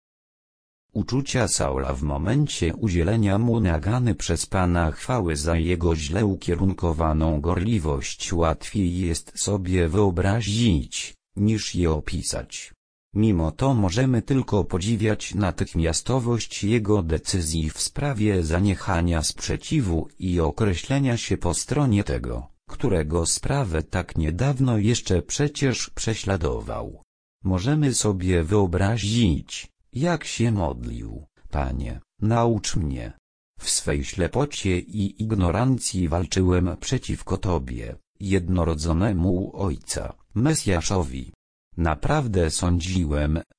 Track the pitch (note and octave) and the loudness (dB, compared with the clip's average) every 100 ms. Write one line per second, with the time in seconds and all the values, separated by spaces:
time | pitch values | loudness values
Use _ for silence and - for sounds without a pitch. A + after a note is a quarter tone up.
0 | _ _ _ _ _ _ _ _ _ G#2 | _ _ _ _ _ _ _ _ _ -4
1 | F#2+ C3 C3+ C#3 G#2 - C#2+ C2 C2+ C2 | -2 -2 0 0 2 2 0 0 -2 -2
2 | D2 C#2 E2+ C3 D3+ - E2+ - A2 E2+ | -2 -2 0 2 0 0 -2 0 0 2
3 | E2 A2+ G2+ G2 A#2+ A#2 F#2 D#2 F2 B2 | 2 4 4 2 2 2 2 2 0 0
4 | A#2+ F#2+ - E2 - F#2+ F2+ F2 D#2+ D2+ | 2 0 0 -2 0 0 2 2 2 -2
5 | - B2+ F2 D2+ D#2+ E2 E2 F2+ E2+ D#2+ | -2 0 0 0 0 2 2 2 2 0
6 | D2+ F2 G#2+ F#2 - E2+ F#2+ F#2 E2+ D#2 | 0 0 0 0 -2 0 2 2 0 2
7 | D#2+ D#2 D#2+ D2+ D#2+ F2+ G2 A2+ D#2 C#2 | 2 2 2 2 0 0 2 0 0 -2
8 | - - - E2+ E2 D#2 - - F2+ F2+ | -4 -8 -4 0 2 0 -4 -2 0 0
9 | F2 E2 - - - G2+ F2+ F#2 E2 F#2 | -2 -2 -6 -6 -2 -2 0 2 2 4
10 | G2+ F2 F#2+ A2 G2 G#2 A#2+ E2 B1 - | 2 2 0 0 0 2 4 2 0 -8
11 | - - _ - G#2 A2 - - E2+ D#2 | -10 -14 _ -2 0 0 -2 0 0 0
12 | - D#2+ D2+ - - - - - _ _ | -2 -4 -4 -6 -8 -14 -16 -20 _ _
13 | _ G2 A2 F#2 D#2+ - C3+ B2 G2 G2 | _ 2 2 4 0 0 2 2 2 2
14 | C3 A#2+ - C3+ A#2+ G2+ - F#2 G2 A2+ | 2 2 2 0 2 0 0 0 0 0
15 | A2 G#2 - F#2 F#2+ - F#2+ E2 D#2+ D#2+ | 0 0 -4 -2 0 0 -2 0 0 0
16 | - B2+ A#2 A#2+ - - G2+ A#2+ G2+ G#2 | 0 0 0 -2 -2 -4 0 2 4 2
17 | E2 D#2 - F#2 D#2 E2 D#2 - - - | 2 -2 0 -2 -2 -2 -2 -4 -6 -4
18 | C#3+ A2+ G#2+ F#2+ D#2+ E2+ G2+ F#2 - F2 | -4 0 2 2 2 2 2 0 0 0
19 | F2 E2 - - - - - D#3+ G2+ E2 | 2 0 -2 -4 -4 -6 -2 0 2 0
20 | - - F#2 F2 D#2+ - G#2 E2+ - C#3 | -2 -6 -2 0 0 2 0 0 -2 0
21 | C3+ A2+ - F#2 F2 D#2+ - B2+ C#3 G2+ | 0 0 -2 -2 -2 -2 -2 0 2 2
22 | - B1+ B1 A#1 - - - - C3 F2+ | 0 -2 -4 -8 -10 -16 -14 -2 0 2
23 | D2+ E2+ E2 - - C#3+ A#2 D#2+ D#2+ F#2 | 2 0 0 0 0 0 0 -2 -2 -4
24 | F2 E2 D#2 E2+ C3 C3 C3 A2+ G#2 A#2+ | -4 -2 0 0 0 2 2 2 2 2
25 | - F2+ - - D3 - C#3 A2 - - | 2 0 0 -2 -2 0 -2 -2 -4 -6
26 | - G#2+ G2+ G2 D#2 A1+ G#1+ - A2 - | -4 -4 -2 0 0 -4 -6 -8 -10 -14
27 | _ _ _ _ - F#2 G#2+ D#3 D3 A#2 | _ _ _ _ -2 0 2 2 2 2
28 | G#2+ F#2+ F2+ F2+ D#2+ G#2+ F#2+ F2+ G2 A#2 | 0 0 2 2 4 2 2 2 0 0
29 | G2 A2+ G#2+ C#2 - - - _ _ A#2+ | 0 2 4 2 -2 -12 -14 _ _ -4
30 | E3+ E3 - - A#2 G#2+ D#2+ B1 A#1+ A#1 | -2 -2 -4 -2 0 2 0 -4 -8 -8
31 | A1 G#1+ - _ - D2+ C2 C2 A#1 - | -10 -12 -16 _ -8 -4 -2 -4 -6 -8
32 | - - G#2+ A#2 A#2 A2 - - D#2 - | -14 -4 0 2 2 2 0 -2 -2 -4
33 | A1+ - _ _ _ - - - - C#2+ | -8 -14 _ _ _ -12 -4 -4 0 -2
34 | C2+ - E2+ A#2+ C#3+ - G2 F2+ - G#2+ | -2 -2 -2 0 -2 -2 -2 -2 -2 -4
35 | G2 - A2 G#2+ F2 E2+ C3 B2+ - F#2+ | -4 -4 -2 0 2 2 2 0 -2 -2
36 | E2+ E2+ E2 - F#2 F2+ F2 E2+ - B2+ | 0 0 0 2 4 4 2 -2 -4 -4
37 | - G2 - F#2 - E2 B1+ A#1 A1+ - | -4 -6 -4 -4 0 -2 -4 -8 -10 -14
38 | _ - G2+ F#2+ F2 F2+ E2 D#2 E2 D#2+ | _ -10 -2 0 2 0 2 0 0 2
39 | A2 F#2 F2+ G2+ G2 - G2 C#2 - - | 2 2 2 2 -2 -4 -4 -4 -6 -8
40 | - - _ G#2 C#3 D#3 - F2 - G2 | -8 -12 _ 0 2 2 0 0 2 0
41 | C#2+ C2 C2 - _ _ _ - E2 D2+ | 0 -4 -12 -16 _ _ _ -2 0 0
42 | - D3+ B2 F#2+ D#2+ - F2 F2 E2 F#2 | 0 0 2 2 2 0 0 0 0 0
43 | D#2 D2 D2 D#2+ - | 0 0 0 -2 -4